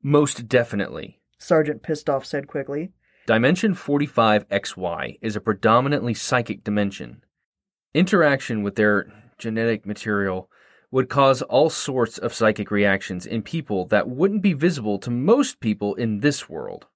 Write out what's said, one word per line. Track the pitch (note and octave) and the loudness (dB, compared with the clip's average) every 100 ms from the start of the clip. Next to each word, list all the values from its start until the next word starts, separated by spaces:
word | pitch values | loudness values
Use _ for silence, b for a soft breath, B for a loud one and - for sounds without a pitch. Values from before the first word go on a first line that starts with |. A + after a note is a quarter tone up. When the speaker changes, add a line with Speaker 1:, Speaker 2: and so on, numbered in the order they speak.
Speaker 1:
"Most | C#3+ D3 C#3+ - A#2 | 4 4 4 0 2
definitely," | B2 A#2 G2+ F#2+ D#2 D#2 _ _ _ | 2 2 -2 -4 -8 -12 _ _ _
Speaker 2:
Sergeant | - E3 D3 D3+ | 0 2 2 -4
Pistoff | - D3+ - C#3 | -4 -4 -2 -2
said | - C#3+ C3+ | -2 -8 -6
quickly. | D3 C#3 C#3+ F3+ _ _ _ - | -8 -6 -8 -8 _ _ _ 0
Speaker 1:
"Dimension | A2+ B2 F3+ A3 | 4 4 4 0
forty-five | F3+ - C#3+ C#3+ - A2+ G#2+ - | -2 0 0 2 2 4 4 2
X | G2+ - - | -4 -4 -6
Y | F2+ E2 B1+ - | -6 -6 -8 -8
is | A2 | -6
a | G#2 | -4
predominantly | G#2+ G2 A2 A#2+ C#3 D3 A#2+ | -2 0 4 4 4 -2 -2
psychic | A2 - B2+ A#2 - | -4 -2 -2 -2 -8
dimension. | - G#2 G2+ - A#1 - _ _ _ _ _ _ _ | -2 0 0 -4 -14 -16 _ _ _ _ _ _ _
Interaction | C#3+ F3+ G3 D#3 C3+ - A2 | 0 2 4 4 2 -2 -4
with | G2+ G2+ | -2 2
their | G#2 G#2 - b b _ | 4 4 -2 b b _
genetic | A#2 A2 A#2 A2 G2+ | -8 -2 -2 -2 -6
material | G#2 A2+ G#2 G2 F#2 - b b b b | -8 -4 -2 -2 -4 -10 b b b b
would | C3 B2+ | -2 0
cause | C#3 C3+ B2 | 4 4 4
all | C3+ B2 D#3 | 2 2 2
sorts | - - C3 A2+ - | 0 -4 0 -2 -2
of | A#2 | -6
psychic | - A2 G#2+ G2+ | 0 0 0 -2
reactions | G#2 G2+ G2 - F2+ | 2 2 0 -2 -10
in | - A2+ | -6 -8
people | - E3 - G2+ F2+ | -4 -8 -4 -4 0
that | G#2+ - | 0 0
wouldn't | B2+ F#3+ G#3 | 0 0 2
be | F#3+ | 0
visible | D3 E3 D3+ G#2+ G2+ | 2 0 0 -4 -4
to | - | -4
most | A#2+ C#3+ F#3+ - - | -2 2 2 2 -2
people | A2+ G#2 G2+ | -4 -2 -4
in | - A#2 G#2 | -2 -2 0
this | C#3+ C#3 - | 0 -2 -8
world." | D#2+ G#1+ G1+ - | -10 -10 -12 -18